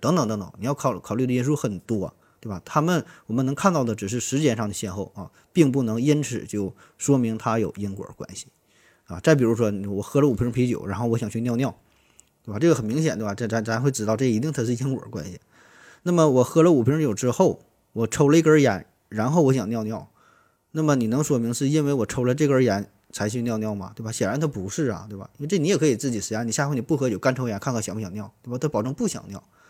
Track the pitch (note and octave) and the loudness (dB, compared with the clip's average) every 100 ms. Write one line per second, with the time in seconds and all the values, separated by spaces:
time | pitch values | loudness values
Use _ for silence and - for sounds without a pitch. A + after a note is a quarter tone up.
0 | B2+ F3 A2 G#2+ F2+ - A2+ C#3+ C#3 F#2+ | 0 0 0 -4 -8 -8 -6 -2 -2 -4
1 | - G#2+ B2+ B2 B2+ D3 B2 F#2+ - A2 | -4 -2 0 0 0 -2 -2 -6 -4 -4
2 | E2+ - _ _ A2+ F#2 - D3+ D#3+ F3 | -4 -10 _ _ -12 -12 -4 0 2 0
3 | - - - A#2 C3 C#3+ G3 E3 A#2+ G#2+ | -2 -12 -6 -2 -2 0 2 2 0 -2
4 | G2 A#2+ - C3+ D3+ A2+ G#2+ G#2 G#2 G2 | -4 -4 -2 0 2 0 -2 -6 -8 -8
5 | F#2 - F#2 _ _ - D3 C3+ A#2 A2+ | -10 -12 -16 _ _ 4 4 4 0 2
6 | C#3 D3+ C#3 B2 - G#2 F#2+ - - - | 2 2 0 -6 -6 -4 -6 -8 -20 -4
7 | - C#3 A2+ A2 A#2+ A2+ G2 - G2+ F#2+ | 2 2 2 -2 -2 0 -2 -4 -8 -10
8 | - - - - - _ _ _ _ _ | -14 -14 -16 -16 -18 _ _ _ _ _
9 | - F2 E3 D3+ A#2 A2+ A2 G2+ G2+ G2 | -14 -2 2 4 4 2 0 -2 -4 -6
10 | G2 C#3 C#3+ A2 A#2+ B2 B2 A2+ G2 F#2+ | -2 2 2 2 -2 0 -2 -2 -6 -4
11 | A#2+ A2+ A2 A2+ A#2+ A#2 C3 - _ _ | -2 -2 -2 -4 -2 -2 -2 -6 _ _
12 | _ _ _ _ - G#2 E3 C#3 G#2+ C3+ | _ _ _ _ -10 0 2 2 0 -2
13 | D#3+ G2+ G#2+ G2+ A#2 A2+ A2 A2+ C#3 C3 | -2 -2 -6 -6 -4 -2 -2 0 0 0
14 | G#2+ A2 C3 A2 D3+ C#3 A2+ A#2+ C3+ B2+ | -2 0 2 0 -2 -2 -2 -2 -4 -6
15 | - G#2+ F2+ F2 _ _ _ - - - | -8 -12 -12 -14 _ _ _ -20 -20 -8
16 | F3 F3 D#3 B2+ B2 E3 E3 D3 A#2 D#3 | 0 4 6 6 4 6 6 6 4 2
17 | D3 G2+ B2 - F#3 - _ _ _ A2 | 0 0 0 2 2 0 _ _ _ -4
18 | A2+ - C#3+ E3 D#3 D#3 C3 F#2+ - _ | -2 2 6 6 8 6 6 2 -4 _
19 | - G#2 A#2 E3+ C#3 C3 G2+ A#2 G#2+ G#2+ | -10 -4 0 4 4 2 0 -4 -6 -8
20 | - _ _ _ _ _ _ D#3 D#3 C3+ | -12 _ _ _ _ _ _ -2 2 2
21 | A2+ B2+ D3+ C3+ A#2 A#2 C#3 D#3 C#3+ C#3 | 2 0 2 0 0 -2 0 2 2 0
22 | G#2 - B2 C#3 D3 C3 B2 G2 G2+ _ | -2 0 0 2 4 4 4 2 -2 _
23 | _ - G#2 A#2+ A#2+ A2 G#2+ G2+ F#2+ - | _ -6 -4 -2 -4 -4 -4 -6 -10 -10
24 | A2 A2+ G2 C3 D#3 A2 F#2+ - C#3 E2 | -8 -2 -2 0 -2 -4 -6 -4 -2 -4
25 | G#2+ G2 F#2+ - D3 G3 D3+ F3+ D#3 A2 | -8 -14 -14 -12 -4 0 2 2 2 2
26 | C#3 A2+ - A2 A#2 A2 C#3+ C#3 - D3 | -2 -4 -4 -4 -2 -2 0 -2 0 0
27 | C3 G2 C3 C3 B2 G2+ - A#2+ G2+ G#2 | 0 0 0 0 -2 -4 -4 -4 -4 -6
28 | G2 G2+ G#2 - - B2+ D3+ A2 A#2+ D3+ | -8 -10 -12 -16 -12 -6 -4 -2 -2 -2
29 | A#3 - G2 G2 - _ | -4 -4 -12 -16 -18 _